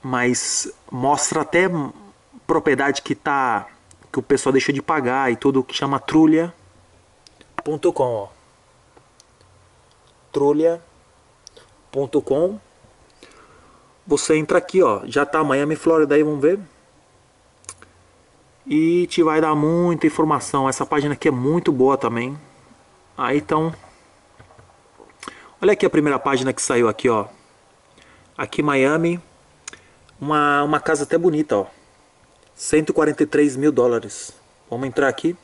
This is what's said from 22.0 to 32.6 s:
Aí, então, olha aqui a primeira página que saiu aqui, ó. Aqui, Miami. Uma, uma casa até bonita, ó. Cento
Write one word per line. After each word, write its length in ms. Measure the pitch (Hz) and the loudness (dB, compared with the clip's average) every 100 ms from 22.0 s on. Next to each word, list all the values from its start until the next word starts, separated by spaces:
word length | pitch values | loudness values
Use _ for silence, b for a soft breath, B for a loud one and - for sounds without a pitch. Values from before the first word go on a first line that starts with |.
| 117 117 123 147 - _ _ _ _ _ _ - | -2 -4 -6 -10 -18 _ _ _ _ _ _ -8
Aí, 220 | 123 143 | -2 -2
então, 340 | 147 156 165 160 - _ _ _ _ _ - - _ _ _ _ - _ B B B _ | -2 -2 -2 -6 -20 _ _ _ _ _ -20 -20 _ _ _ _ -20 _ B B B _
olha 120 | 185 | 2
aqui 120 | 202 190 | 4 2
a 40 | |
primeira 280 | 165 147 131 | 2 2 0
página 340 | 143 135 131 | 0 -2 -2
que 100 | 123 | -4
saiu 280 | - 123 117 | -2 2 2
aqui, 180 | 104 123 | 0 0
ó. 200 | 113 101 - _ _ _ _ _ _ b b b - | 0 -2 -14 _ _ _ _ _ _ b b b -12
Aqui, 280 | 135 - | -8 -4
Miami. 580 | 147 139 135 156 170 175 - _ _ _ - B B B B _ | 0 2 2 2 0 -4 -10 _ _ _ -20 B B B B _
Uma, 440 | 139 151 147 143 | -2 2 2 2
uma 160 | 147 151 | 0 -2
casa 240 | - 151 | -2 -2
até 140 | 143 165 | 0 0
bonita, 400 | 175 151 151 104 | 0 0 -2 -2
ó. 80 | 95 - _ _ _ _ _ _ _ | -4 -12 _ _ _ _ _ _ _
Cento 340 | - | -14